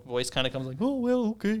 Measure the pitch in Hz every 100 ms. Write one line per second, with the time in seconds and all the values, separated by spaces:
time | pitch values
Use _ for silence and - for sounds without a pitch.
0 | - 120 127 143 131 131 131 131 240 277
1 | 240 254 220 220 196 220